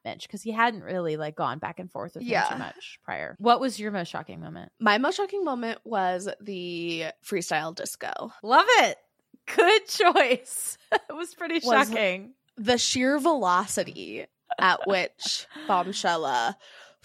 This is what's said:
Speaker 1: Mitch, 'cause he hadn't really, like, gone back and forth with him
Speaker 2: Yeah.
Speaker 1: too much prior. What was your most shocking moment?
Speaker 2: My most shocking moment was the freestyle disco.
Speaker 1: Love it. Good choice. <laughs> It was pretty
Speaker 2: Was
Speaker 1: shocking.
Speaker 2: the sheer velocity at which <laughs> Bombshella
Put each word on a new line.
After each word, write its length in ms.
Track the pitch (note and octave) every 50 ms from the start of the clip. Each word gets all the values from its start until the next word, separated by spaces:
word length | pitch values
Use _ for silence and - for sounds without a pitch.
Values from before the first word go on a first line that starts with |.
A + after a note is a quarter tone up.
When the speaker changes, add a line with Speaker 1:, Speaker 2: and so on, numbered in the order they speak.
| -
Speaker 1:
Mitch, 240 | A2+ - - -
'cause 140 | - - G3+
he 100 | - A3+
hadn't 300 | G#3+ A3 A#3 - A3 G3+ -
really, 340 | - F#3 F#3 F3 E3 D#3
like, 180 | D3+ D#3 D3+ D3+
gone 240 | - D#3+ C3 B2 D#3
back 200 | - - - -
and 120 | F#3 F3+
forth 240 | - - - F3 -
with 80 | - A#3+
him 60 | A#3+
Speaker 2:
Yeah. 200 | A3 F3 G2+ -
Speaker 1:
too 80 | -
much 400 | - - - - F#4 - - - - _
prior. 320 | - - D2 D2+ - - -
What 200 | G3+ A#3 A#3+ C4
was 200 | C4 C4 G#3 G#3
your 120 | G#3 G#3+
most 180 | G3+ F#3+ E3+ -
shocking 320 | - - D#3 - - E3
moment? 300 | E3 - E3 F3 F3+ - _ -
Speaker 2:
My 180 | A3+ G#3 G#3
most 200 | A3 C4 D#4 F#4+
shocking 260 | F#4+ G4+ F#4+ G4+ G4+ F#4
moment 360 | D#4 C4 A#3+ A#3 A3+ A3 - -
was 440 | A3 A3+ G3 F#3+ F3+ F#3 F3+ G3 G3 - -
the 640 | G#3 G3+ G3 F3+ F3+ F3 F3 E3+ E3+ E3+ E3 E3 D#3+ D#3 - _ -
freestyle 500 | - G#3 F3+ E3+ - E3 D3+ D#3 E3 E3+
disco. 560 | - - - - - - - - - - A3+ - - -
Speaker 1:
Love 220 | G#3 B3 D#4 F#4+ A4
it. 280 | B4 G#4 C#4 G3+ - - _ _ _ _ _ _ _ _ _ - -
Good 320 | - E4 F4 G#4+ G#4+ G4
choice. 920 | - - - G4 F4 - - D4 A#3+ B3+ B3 - - - - - - - - _
<laughs> 40 | _ - - - -
It 40 | D4
was 180 | D4+ F4 E4+ -
pretty 200 | - F4 E4 E4 E4 A#3
Speaker 2:
Was 240 | B3 A#3 C4+ C#4 G#3+
Speaker 1:
shocking. 440 | A3 A3 G#3+ F#3 F3+ F#3+ G3 A#3+ C4 _ _ _ _
Speaker 2:
the 200 | - G#3 G3+ B3
sheer 400 | A#3 - - - C4 B3+ C4 C#4+
velocity 1080 | D4+ C4 E4+ D#4 C#4 G3+ F3+ F3+ F3+ G3+ G3 - - F3+ - - - F#2 - G#2 - - - _ _ _ - - -
at 260 | - F3+ F3+ - -
which 600 | F#3+ G3 F#3 F3 - - - - - - - - - -
<laughs> 100 | - -
Bombshella 880 | - G3+ F3+ F3 F#3 G3+ - - F#3 E3+ E3 D#3 C3+ B2+ A#2+ A#2 A#2 - - - - - - - - _ _